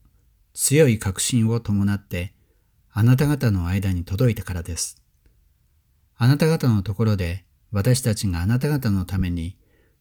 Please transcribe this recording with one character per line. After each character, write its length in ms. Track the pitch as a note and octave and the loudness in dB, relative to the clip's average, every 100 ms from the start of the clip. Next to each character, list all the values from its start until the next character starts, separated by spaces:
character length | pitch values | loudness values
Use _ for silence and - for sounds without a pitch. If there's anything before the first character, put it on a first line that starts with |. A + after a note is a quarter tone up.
| _ _ _ _ _ | _ _ _ _ _
強 340 | - - D3 D3 | -4 2 4 4
い 100 | G#2+ | 4
確 220 | G2 F#2 | -2 -4
信 280 | - B2 A2 | 0 0 2
を 100 | A#2 | 0
伴 320 | A#2+ G2+ G2+ | 0 0 0
っ 140 | G2+ - | -2 -4
て 260 | F2+ F2 _ _ _ _ _ _ | -8 -8 _ _ _ _ _ _
あ 120 | G#2+ | 0
な 140 | A2+ C3 | 4 4
た 100 | D3 | 2
方 240 | C#3+ B2 | 0 0
の 160 | F#2+ E2+ | 0 0
間 260 | G2 F#2+ | -2 0
に 100 | F2+ | -4
届 280 | E2+ F#2+ B2+ | -4 0 0
い 40 | A2+ | -2
た 80 | |
か 120 | - F2 | -6 -8
ら 80 | |
で 140 | E2 E2 | -8 -8
す。 240 | - - _ _ _ _ _ _ _ _ _ _ _ - | -10 -12 _ _ _ _ _ _ _ _ _ _ _ -2
あ 100 | A#2 | 2
な 100 | C#3+ | 4
た 100 | D#3+ | 2
方 200 | D#3+ C3 | 2 2
の 160 | G#2+ | 0
と 120 | F#2+ G2+ | -2 -2
こ 100 | A2 | 0
ろ 100 | G2+ | 0
で 300 | F2 F2+ _ _ - | -2 -6 _ _ -6
私 300 | G2+ A2 B2 | -2 2 2
た 140 | A#2 G#2 | 0 -2
ち 120 | G#2 | -2
が 140 | E2+ | -2
あ 40 | F#2 | 0
な 140 | B2 | 0
た 80 | D3 | 0
方 220 | D3 B2 | -2 0
の 160 | G2 F2+ | 0 -2
た 120 | F#2+ | -2
め 120 | F2+ | -2
に 280 | F2 E2 - _ _ _ _ | -2 -6 -10 _ _ _ _